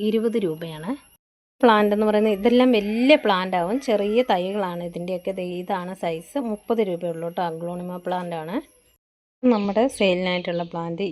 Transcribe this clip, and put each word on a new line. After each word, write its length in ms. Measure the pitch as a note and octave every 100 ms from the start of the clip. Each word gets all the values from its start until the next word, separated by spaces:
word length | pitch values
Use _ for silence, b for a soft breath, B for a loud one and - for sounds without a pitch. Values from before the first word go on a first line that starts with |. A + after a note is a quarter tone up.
ഇരുപത് 380 | G#3 A3 A3+ A3
രൂപയാണ്. 520 | F#3+ D#3 E3+ D#3 E3 C#4+ - _ _ _ _ _
പ്ലാന്റ് 340 | B3 G#3+ G#3
എന്ന് 120 | G#3 G#3+
പറയുന്നത് 280 | G#3 G#3+
ഇതെല്ലാം 360 | G3+ A3 A#3+ B3+
വലിയ 440 | A#3 G3+ A3 B3+ D4
പ്ലാന്റ് 400 | A3+ F#3+ F#3 F#3
ആവും. 200 | E3+ B3
ചെറിയ 420 | C4+ G#3 G3+ A3
തൈകളാണ് 600 | B3+ G3 F3+ G#3 F#3+ F3
ഇതിൻ്റെയൊക്കെ. 480 | F3 F3 F3 F3+ F3+
ദേ 120 | F#3+ F3+
ഇതാണ് 380 | F3 F3+ G3 F3+
സൈസ്. 440 | F#3+ F3+ E3 F3 C#4+
മുപ്പത് 380 | A#3+ G#3 - A#3
രൂപയുള്ളൂ 460 | G3+ F3 F3 E3 E3+
കേട്ടോ. 140 | F3
അഗ്ലോണിമ 560 | F3+ D#3+ E3+ F3+ F3+ F3+
പ്ലാന്റ് 380 | F3+ F3+ F3 E3
ആണ്. 200 | D#3 A3 - _ _ _ _ _ _ _
നമ്മുടെ 400 | B3+ A3 G3+ G3 C4
സെയിലിനായിട്ടുള്ള 760 | - G3+ F3+ F#3 F3+ F3+ F3
പ്ലാന്റ് 400 | E3+ E3+ E3+ E3+ G3